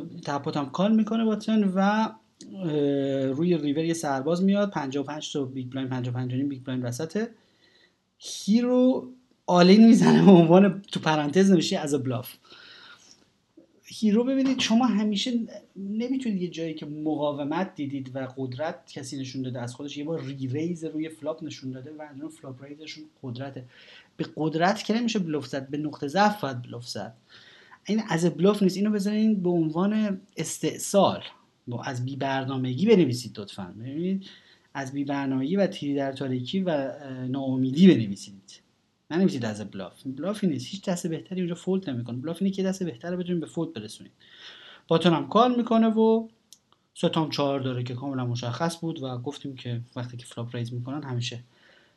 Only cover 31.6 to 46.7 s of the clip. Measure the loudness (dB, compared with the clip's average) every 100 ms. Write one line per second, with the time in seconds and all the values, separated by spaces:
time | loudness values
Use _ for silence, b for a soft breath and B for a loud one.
31.6 | -12 -8 -6 -6 -6 -4 -2 -2 -4 -4
32.6 | -4 0 4 6 6 0 -8 -12 -14 -12
33.6 | -14 -12 -10 -6 -4 -4 -8 B B B
34.6 | B -10 -8 -6 -4 -2 -2 -2 0 0
35.6 | 0 -2 -4 -2 -4 -4 -4 -4 -4 -4
36.6 | -2 -2 -2 -8 -12 -10 -6 -4 -2 -2
37.6 | 0 6 8 8 2 -6 -12 -20 -20 -20
38.6 | _ _ _ _ -6 2 2 2 -4 -6
39.6 | -10 -12 -14 -12 -12 -8 -6 -2 -2 -2
40.6 | -6 -8 -6 -4 -4 -8 -8 -6 -6 -4
41.6 | -2 -2 -2 -6 -6 -8 -8 -4 -2 -2
42.6 | -2 -4 -6 -8 -8 -6 -4 -4 -4 -6
43.6 | -6 -8 -12 -14 -20 _ B B B B
44.6 | B B B 4 4 4 4 4 4 2
45.6 | 2 2 4 4 4 2 0 _ _ -20
46.6 | _